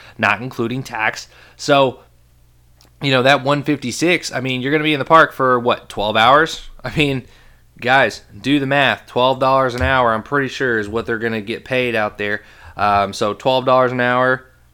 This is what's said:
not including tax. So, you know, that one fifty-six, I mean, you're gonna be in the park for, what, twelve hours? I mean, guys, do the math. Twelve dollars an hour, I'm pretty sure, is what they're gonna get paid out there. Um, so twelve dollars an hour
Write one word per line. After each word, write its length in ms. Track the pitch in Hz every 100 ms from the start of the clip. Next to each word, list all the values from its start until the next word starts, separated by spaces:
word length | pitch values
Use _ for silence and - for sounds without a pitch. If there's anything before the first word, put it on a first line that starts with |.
| - -
not 240 | 104 104
including 400 | 127 - 113 131
tax. 460 | - 113 110 - - - - -
So, 440 | - 139 131 - - _ _ _ _ _ _ _ _ -
you 100 | 139
know, 120 | 131
that 200 | 131 139
one 200 | 131 143
fifty-six, 680 | 139 143 123 - 165 165 -
I 100 | 131
mean, 200 | 131 127
you're 100 | 131
gonna 140 | 156
be 80 | 156
in 60 | 147
the 80 | 127
park 260 | 160 147
for, 260 | - 131 123
what, 300 | 120 - -
twelve 260 | 107 104
hours? 540 | 110 120 143 160 - - -
I 100 | 127
mean, 320 | 156 143 131 - - - _ _ -
guys, 400 | 120 135 113 - - 101
do 220 | 127 143
the 60 | 135
math. 400 | 143 131 104 -
Twelve 340 | 123 127 131
dollars 340 | 131 135 131
an 80 | 123
hour, 300 | 131 131 117
I'm 100 | 110
pretty 260 | - 143 131
sure, 300 | - 131 113
is 120 | 101
what 160 | 113 110
they're 120 | 113
gonna 220 | 113 113
get 240 | 104 107
paid 300 | - 127 123
out 240 | 113 104 -
there. 240 | 104 104 - - - -
Um, 380 | 101 101 98
so 180 | - 104
twelve 320 | 104 135 131
dollars 280 | 127 127 123
an 80 | 127
hour 440 | 123 123 127 131 - _ _